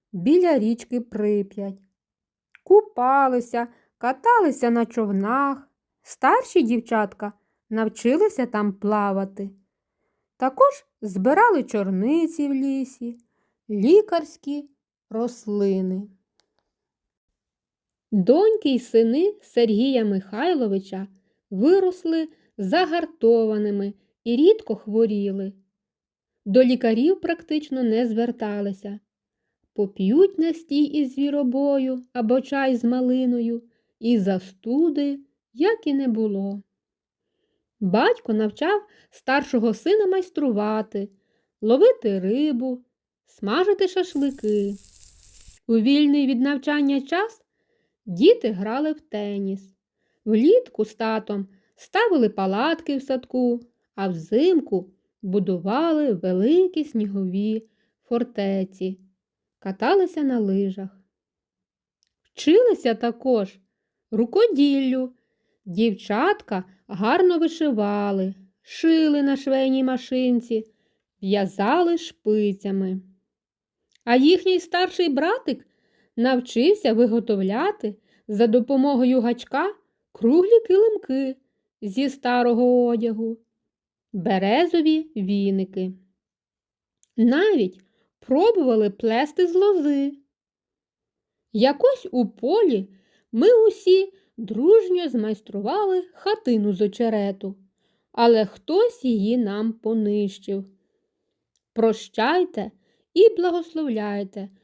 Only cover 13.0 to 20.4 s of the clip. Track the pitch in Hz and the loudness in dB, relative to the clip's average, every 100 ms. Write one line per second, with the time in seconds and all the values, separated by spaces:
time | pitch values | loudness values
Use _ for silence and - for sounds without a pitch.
13 | 240 240 _ _ _ _ - 208 233 403 | -14 -14 _ _ _ _ -8 0 4 4
14 | 415 339 302 - 277 285 294 _ _ _ | 4 -2 -4 -12 -10 -10 -12 _ _ _
15 | _ 220 247 247 214 202 196 190 185 185 | _ -6 -6 -8 -6 -2 0 0 -2 -6
16 | 208 _ _ _ _ _ _ _ _ _ | -10 _ _ _ _ _ _ _ _ _
17 | _ _ _ _ _ _ _ _ _ _ | _ _ _ _ _ _ _ _ _ _
18 | _ 208 175 311 440 440 302 254 - 226 | _ 0 4 4 4 2 0 -2 0 2
19 | 226 269 392 - - 240 233 208 269 254 | 2 2 -2 -4 -6 0 2 2 0 0
20 | 214 190 - 214 | 0 -4 -6 -4